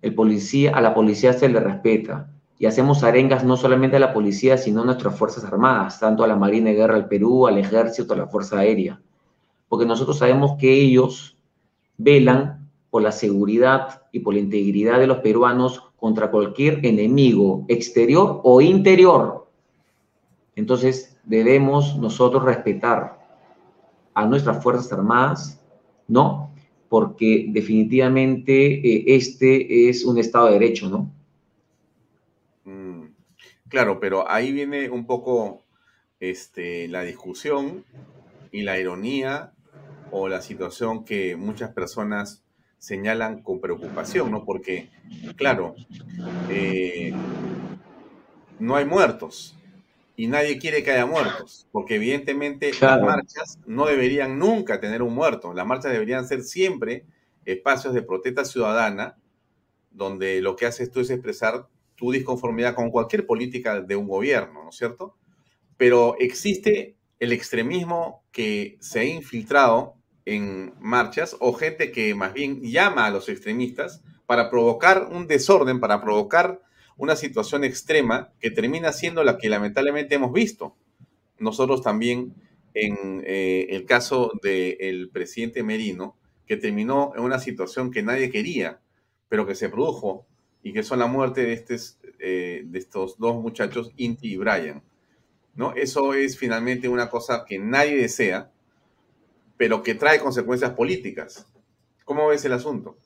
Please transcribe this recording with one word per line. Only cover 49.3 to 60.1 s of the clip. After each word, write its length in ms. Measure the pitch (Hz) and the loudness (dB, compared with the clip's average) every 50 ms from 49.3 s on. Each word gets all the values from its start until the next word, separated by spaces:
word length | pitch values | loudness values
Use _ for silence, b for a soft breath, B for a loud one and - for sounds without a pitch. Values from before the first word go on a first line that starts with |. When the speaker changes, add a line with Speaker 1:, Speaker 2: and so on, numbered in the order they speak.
| - - - - _ - _ - _ - _ _ _ _ _ _ _ | -16 -18 -20 -20 _ -20 _ -20 _ -20 _ _ _ _ _ _ _
Speaker 2:
y 120 | - 113 | -8 -6
nadie 320 | 117 135 147 147 151 143 123 | -4 -2 -2 0 -2 -4 -6
quiere 240 | 123 156 151 151 - | -6 -4 -4 -2 0
que 80 | 143 | 0
haya 140 | 135 127 123 | 0 0 0
muertos, 600 | 131 160 160 131 107 - - - _ - - _ _ | 0 -2 -2 -2 -4 -6 -10 -14 _ -20 -20 _ _
porque 240 | _ 107 95 - 113 | _ -8 -6 -4 -4
evidentemente 760 | 104 107 120 139 143 139 147 139 143 147 147 139 139 147 143 | -2 -2 -2 -4 -4 -4 -6 -6 -4 -6 -6 -8 -6 -6 -6
Speaker 1:
Claro. 340 | 135 - 135 135 131 131 127 | -2 2 4 4 4 4 4
Speaker 2:
las 100 | - - | 2 0
marchas 440 | 147 - _ - 151 165 - - _ _ | -2 -4 _ -12 -14 -14 -14 -16 _ _
no 220 | - 110 127 147 | -10 -4 -2 0
deberían 500 | 151 143 135 127 127 139 143 139 131 131 139 | 0 0 0 0 0 0 -2 -4 -4 -4 0
nunca 400 | 165 214 226 214 185 - 110 98 | 0 0 0 0 -2 -4 -6 -6
tener 220 | - 104 110 117 | -4 -6 -4 -4
un 120 | 123 120 117 | -4 -4 -2
muerto. 400 | 127 156 156 117 - - 87 87 | 0 0 -2 -2 -2 -10 -12 -8
Las 120 | 90 90 | -8 -4
marchas 260 | 107 127 131 135 143 | -4 -4 -4 -4 -4
deberían 360 | 127 113 107 107 127 131 127 | -4 -4 -2 -4 -4 -6 -4
ser 160 | 127 139 131 127 | -6 -8 -8 -8
siempre 600 | - - 185 185 190 160 120 113 107 120 - - _ _ _ _ _ _ _ _ | -10 -4 -2 -2 -2 -2 -4 -6 -8 -8 -10 -12 _ _ _ _ _ _ _ _
espacios 480 | 95 92 92 - 135 139 135 135 135 123 | -8 -8 -4 -2 -2 -2 -2 -2 -4 -4
de 100 | 120 104 | -4 -4
protesta 420 | 87 92 92 - 131 127 139 139 | -4 -8 -6 -6 -6 -6 -6 -6
ciudadana, 720 | 135 - 127 113 107 107 113 113 107 101 98 110 147 - _ _ _ _ _ _ _ _ _ _ _ _ _ _ _ | -6 -4 -4 -4 -2 0 0 -2 -2 -4 -6 -10 -12 -12 _ _ _ _ _ _ _ _ _ _ _ _ _ _ _
donde 500 | _ - 98 98 | _ -10 -10 -10